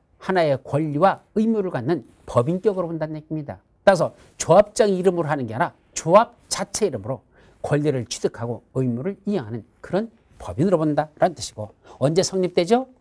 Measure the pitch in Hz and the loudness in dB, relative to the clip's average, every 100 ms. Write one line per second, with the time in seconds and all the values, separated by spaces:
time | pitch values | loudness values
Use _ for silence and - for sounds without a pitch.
0 | _ _ - 185 156 131 - 143 156 147 | _ _ -2 2 2 0 -2 -2 -2 2
1 | 190 - _ 214 220 220 185 151 117 165 | 2 2 _ 0 2 0 -2 -4 -2 -2
2 | - _ - 120 123 180 214 190 170 165 | -4 _ -4 0 0 0 0 -2 -4 -6
3 | 156 156 151 156 139 95 _ _ - 185 | -8 -10 -8 -8 -8 -14 _ _ 2 4
4 | 135 - - - - 170 214 - 214 185 | 2 -4 -16 -4 4 4 4 0 2 2
5 | 185 175 151 147 117 110 160 - _ - | 2 2 0 -2 -4 -4 -4 -6 _ -6
6 | 160 196 233 - - - 196 - 202 123 | 4 4 4 -4 -10 -8 -6 -2 -2 -2
7 | 104 131 _ _ _ _ - 147 147 131 | -6 -10 _ _ _ _ -2 0 0 -2
8 | 110 - - - 120 113 _ 135 131 117 | -4 -4 -4 -4 -8 -8 _ -2 -2 -2
9 | 170 196 - 202 107 113 - _ - 180 | -4 -6 -4 -4 -4 -10 -12 _ -4 -4
10 | 226 _ _ - - 92 185 175 156 147 | -4 _ _ -16 -8 0 2 2 2 0
11 | 147 - 180 151 - - 107 _ - - | -4 0 0 0 -12 -12 -14 _ -20 -2
12 | 135 165 170 190 180 180 175 233 262 _ | 0 2 0 0 0 0 2 2 0 _